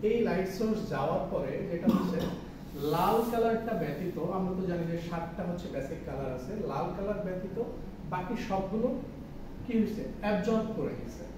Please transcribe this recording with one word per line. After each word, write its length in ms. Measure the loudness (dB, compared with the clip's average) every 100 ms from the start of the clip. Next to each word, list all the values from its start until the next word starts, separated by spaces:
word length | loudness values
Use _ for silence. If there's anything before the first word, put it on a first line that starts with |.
| 4
এই 160 | 4
light 260 | 4 4 0
source 400 | 0 2 2 0
যাওয়ার 300 | 0 2 2 0
পরে 360 | 0 0 -2 -2
যেটা 160 | 2 4
হচ্ছে 320 | 4 2 0 -2 -4 -8 -12 -10 -4
লাল 480 | 0 4 6 4 4
কালারটা 420 | 4 4 2 0
ব্যতীত, 460 | -2 -2 -2 -4 -2
আমরা 420 | -2 0 0 0
তো 60 | 0
জানি 160 | 0 0
যে 60 | -2 -2
সাতটা 340 | -4 -4 -4
হচ্ছে 240 | -4 -4 -4
basic 240 | -4 -4 -6 -6
color 280 | -4 -4
আছে, 180 | -4 -4 -4 -2
লাল 180 | 0 -2 -2
color 280 | -2 -2 -2
ব্যতীত 380 | -2 -4 -2 -4 -4 -8 -8 -4
বাকি 260 | -4 -2 -2 0
সবগুলো 460 | 0 2 2 2 2 -4 -10 -10 -8 -8 -8 2
কি 100 | 4
হয়েছে, 260 | 4 2 -4 -2
absorb 460 | 2 2 4 4 2 0
করে 140 | -2
নিছে 360 | -2 -6 -8 -10